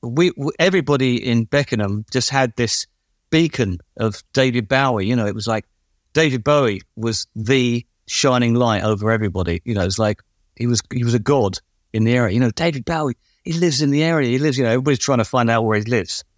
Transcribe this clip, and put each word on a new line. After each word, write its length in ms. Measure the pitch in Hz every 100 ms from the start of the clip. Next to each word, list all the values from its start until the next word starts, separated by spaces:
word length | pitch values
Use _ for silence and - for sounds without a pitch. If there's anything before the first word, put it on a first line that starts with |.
we, 300 | 123 123 180
w-, 280 | 139 143 -
everybody 640 | 180 190 135 143 131 123
in 220 | - 117
Beckenham 640 | 113 143 143 117 101 104 107
just 200 | 131 -
had 260 | 139 127 113
this 300 | 117 - - _ _ _ _
beacon 500 | 160 165 - 107 90 - -
of 240 | 110 101 _
David 360 | - 131 120 104
Bowie. 380 | 135 135 117 95
You 100 | 123
know, 100 | 104
it 80 |
was 120 | 107 104
like 200 | 110 - _ _ _ _
David 280 | - 160 127
Bowie 380 | 113 147 127 98 - -
was 300 | 113 110 - -
the 480 | 107 135 123 120 - _ _
shining 480 | - 139 123 120
light 280 | 117 120 107
over 280 | 104 104 107
everybody. 500 | 113 107 92 90 85 -
You 80 |
know, 80 | 107
it 100 | 98
was 60 | 98
like 240 | 107 107 _ _ _ _
he 100 | 120
was, 140 | 117 -
he 140 | 127
was 100 | 117
a 40 | 117
god 400 | 107 143 101 95 _ _ _
in 120 | 110
the 120 | 110 123
area. 160 | 117
You 80 | 104
know, 120 | 127
David 340 | - 170 143 117
Bowie, 320 | 165 151 120 _ _
he 80 | -
lives 300 | 165 175 131
in 80 | 147
the 120 | 143
area. 280 | 160 165 127
He 80 | 131
lives, 180 | 151 127
you 80 |
know, 60 | 123
everybody's 280 | 120 135 135
trying 200 | - 127
to 80 | 110
find 240 | 131 117
out 140 | 117
where 140 | 113 107
he 60 |
lives. 400 | 107 120 90 - -